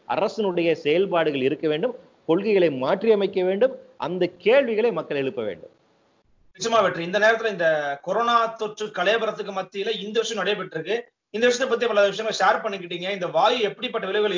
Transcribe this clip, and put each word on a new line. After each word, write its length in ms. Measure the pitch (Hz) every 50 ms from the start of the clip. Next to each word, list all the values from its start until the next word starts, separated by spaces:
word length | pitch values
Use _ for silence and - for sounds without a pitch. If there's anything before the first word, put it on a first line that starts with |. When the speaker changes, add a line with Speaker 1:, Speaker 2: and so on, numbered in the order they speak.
| _ -
Speaker 1:
அரசினுடைய 640 | 123 147 190 214 214 - 214 190 180 170 170 165 160
செயல்பாடுகள் 760 | 156 - 147 151 175 196 190 170 170 160 156 143 139 127 135
இருக்க 180 | 156 - - 156
வேண்டும், 280 | 151 156 185 254 233 - - _ _ _ _
கொள்கைகளை 440 | - 160 185 196 220 208 190 175 160
மாற்றி 420 | 143 127 127 139 180 185 202 226 220
அமைக்க 300 | 202 196 190 196 185 180
வேண்டும், 320 | 185 190 196 233 262 254 - - - -
அந்த 360 | - - 147 175 180 180 170 - -
கேள்விகளை 540 | - 196 240 285 277 233 226 202 226 240 196
மக்கள் 300 | 160 151 - 156 143 139
எழுப்ப 180 | 131 117 123 110
வேண்டும். 300 | 104 90 85 - - _ _ _ _ _ _ _ _ _ _ _ _ _ _ _ _ _ -
Speaker 2:
நிச்சயமா 220 | - 226 226 226 202
வெற்றி. 220 | 180 - 170 170
இந்த 140 | 175 185 208
நேரத்துல 320 | 202 220 226 220 226 226
இந்த 180 | 202 175 170 160 160 151 147 143 139 139 -
கொரோனா 320 | 175 190 220 233 233 240 233 226
தொற்று 400 | 220 220 - 220 208 214 - 214
கலையபரத்துக்கு 640 | 208 - 190 180 190 220 233 220 208 190 190 202 190 196
மத்தியில 360 | 190 190 - - 196 190 226 220 190 185
இந்த 180 | 208 214 226
விஷயம் 200 | 220 220 233 208 180
நடைபெற்றிருக்கு. 540 | 190 208 185 185 - - 156 151 165 208 233 233 - _ _ _ _ -
இந்த 100 | 214 233
விஷயத்தை 200 | 247 240 240 262 -
பத்தி 180 | - 247 240
பல 180 | 226 214 208 202 196
விஷயங்களை 260 | 185 - 220 220 196 -
share 200 | 190 196 240 - -
பண்ணிக்கிட்டீங்க. 420 | 220 202 190 175 170 180 170 175 185
இந்த 160 | 202 190 175
வாயு 320 | 165 147 156 185 220 254 254
எப்படிப்பட்ட 460 | 214 190 - - - 247 - 220 196
விளைவுகளை 300 | 190 196 208 208 208 196